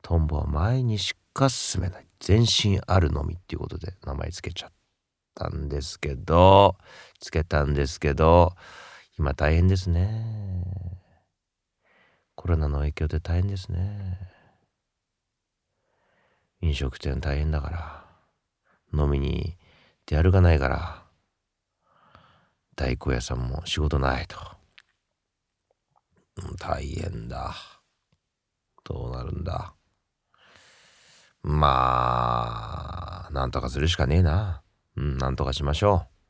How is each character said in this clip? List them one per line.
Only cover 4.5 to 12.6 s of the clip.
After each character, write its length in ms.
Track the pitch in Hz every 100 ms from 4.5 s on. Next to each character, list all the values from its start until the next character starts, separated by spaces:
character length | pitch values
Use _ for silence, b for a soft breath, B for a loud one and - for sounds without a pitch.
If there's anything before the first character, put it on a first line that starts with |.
ち 120 | -
ゃ 40 | -
っ 40 | _ _ _ _ _ _
た 160 | - 82
ん 200 | 76 71
で 120 | 71
す 180 | 65 -
け 140 | 76
ど、 640 | 67 - 82 92 98 101 - B B B B
つ 120 | -
け 120 | -
た 200 | 80 76
ん 100 | 71
で 140 | 73 69
す 120 | -
け 140 | 76
ど、 420 | 73 80 85 85 - B B B B B -
今 160 | 73
大 220 | 67 73 80
変 140 | 90
で 80 | 95
す 120 | 90
ね。 1120 | 85 98 110 113 107 98 92 90 92 87 90 _ _ _ _ _ _ _ _ b b b b b -
コ 140 | 87
ロ 80 |
ナ 100 | 78